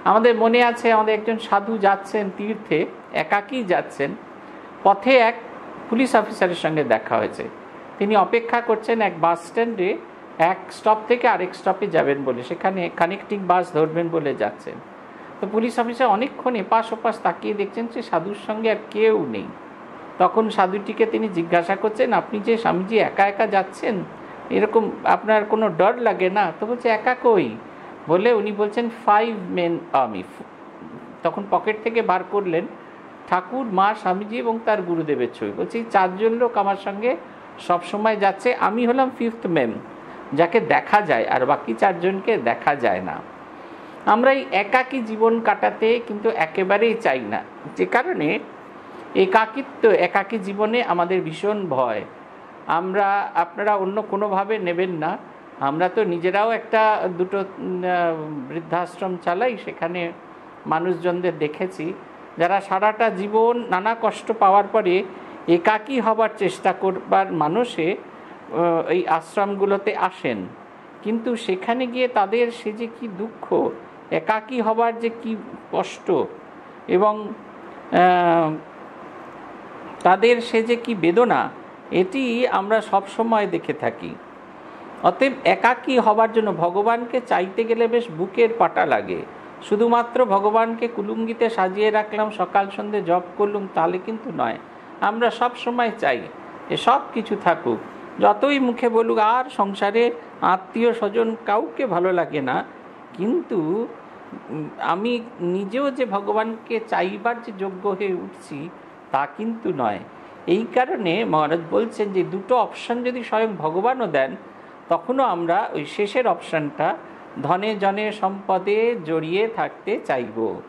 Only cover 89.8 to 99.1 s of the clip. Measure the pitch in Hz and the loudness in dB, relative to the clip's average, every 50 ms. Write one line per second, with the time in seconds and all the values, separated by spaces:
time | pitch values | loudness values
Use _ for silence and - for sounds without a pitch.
89.8 | 226 233 233 240 233 233 - 247 254 226 196 196 202 208 208 226 226 226 233 226 | 4 4 4 2 2 0 2 2 2 4 4 2 2 4 4 4 2 2 0 -4
90.8 | 226 233 - - 202 202 220 220 226 226 226 226 233 226 220 - 185 185 185 202 | -4 -4 -4 -4 -6 -4 -4 -4 -4 -4 0 0 0 0 2 2 0 0 2 2
91.8 | 214 214 214 214 214 214 - 208 214 214 202 - 185 175 - 202 196 196 196 - | 2 4 4 2 0 0 -2 -2 -2 -2 0 -2 -4 2 2 2 2 2 -4 -8
92.8 | 208 208 208 208 190 165 170 180 175 - - - 208 202 208 208 196 190 - - | -6 -4 -2 -2 2 2 2 2 2 -2 -2 0 0 0 0 -4 -6 -4 0 0
93.8 | 165 170 175 185 185 - 220 220 - 269 180 147 123 117 - - - - - - | 0 2 0 -2 -4 -6 -8 -8 -8 -8 -4 -2 -2 -2 -2 -6 -10 -18 -20 -20
94.8 | - - - - - 196 214 226 240 233 220 - 240 247 247 - - 247 240 240 | -20 -20 -8 -2 -2 0 0 2 0 0 2 2 -2 -2 -2 -4 -6 -4 0 0
95.8 | 240 226 202 - - 143 131 117 95 - - - - - - - - - - - | 0 0 0 0 0 0 0 0 -4 -10 -14 -16 -18 -18 -18 -16 -8 -6 -4 0
96.8 | - - 247 277 - - - 233 208 - 214 196 - 180 170 160 - 131 113 107 | 4 4 4 4 2 -2 -6 -6 -4 -4 -4 0 2 2 2 2 0 -2 -2 -2
97.8 | - - - - - - - - 196 202 208 202 - 277 285 277 262 247 240 240 | -4 -12 -16 -16 -16 -16 -4 4 4 4 4 6 2 2 2 2 2 0 0 0
98.8 | - 240 220 220 226 226 | 0 2 2 2 2 2